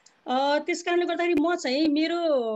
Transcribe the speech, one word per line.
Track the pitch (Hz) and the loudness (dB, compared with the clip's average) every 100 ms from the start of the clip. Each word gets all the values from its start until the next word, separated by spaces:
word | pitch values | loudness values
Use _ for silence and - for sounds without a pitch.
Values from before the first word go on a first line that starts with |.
| _ _ - | _ _ -4
अ, | 254 277 294 | 0 2 0
त्यस | 302 349 | -2 -6
कारणले | 359 349 349 | -2 0 0
गर्दाखेरि | 339 349 | 0 0
म | 311 320 | 2 2
चाहिँ | 349 277 262 320 | 0 -2 0 2
मेरो | 294 330 339 330 277 226 | 2 0 0 0 0 0